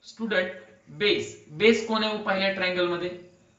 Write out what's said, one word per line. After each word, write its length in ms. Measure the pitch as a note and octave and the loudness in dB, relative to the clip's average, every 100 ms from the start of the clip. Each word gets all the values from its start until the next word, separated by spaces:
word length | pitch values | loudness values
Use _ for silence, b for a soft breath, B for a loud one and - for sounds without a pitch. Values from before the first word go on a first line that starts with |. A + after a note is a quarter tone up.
| - | -18
स्टुडंट, 420 | - A3 C4+ C4+ - - - - | -8 -2 0 0 -4 -16 -20 -16
बेस, 560 | D3 G#3 - - - - | 0 2 2 -2 -10 -12
बेस 380 | D3+ G#3+ A3+ - | 2 4 4 2
कोण 180 | A3 | -2
आहे 120 | G#3+ G#3+ | -2 -4
हो 60 | |
पहिल्या 300 | G#3+ F#3+ G3 | -2 0 0
ट्रायंगल 340 | F#3+ F#3 F3+ F3 | 0 -2 0 0
मध्ये? 220 | E3+ F3+ - - - _ | 0 -4 -8 -16 -20 _